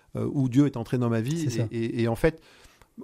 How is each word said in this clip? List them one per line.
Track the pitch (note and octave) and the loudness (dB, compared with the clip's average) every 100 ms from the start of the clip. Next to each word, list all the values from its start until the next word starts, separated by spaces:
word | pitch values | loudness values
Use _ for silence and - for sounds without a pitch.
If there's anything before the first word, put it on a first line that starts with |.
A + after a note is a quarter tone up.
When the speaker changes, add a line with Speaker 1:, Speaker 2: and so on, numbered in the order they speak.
| _ - | _ -6
Speaker 1:
euh, | A#2 | -2
où | C#3+ C3 | 0 2
Dieu | A#2+ D3 | 4 4
est | C3 | 2
entré | A2 B2+ | -4 0
dans | A#2+ | 2
ma | A2+ | 0
vie. | A2+ E3 | 0 -2
Speaker 2:
C'est | D3+ | -2
Speaker 1:
Et, | |
Speaker 2:
ça. | A#2 A2+ | -2 -2
Speaker 1:
et, | A#2 A#2 B2 | -2 -2 0
et | A#2 | 0
en | A2+ | 2
fait, | D#3+ D#3+ - - - _ - - | 0 -2 -14 -20 -20 _ -20 -16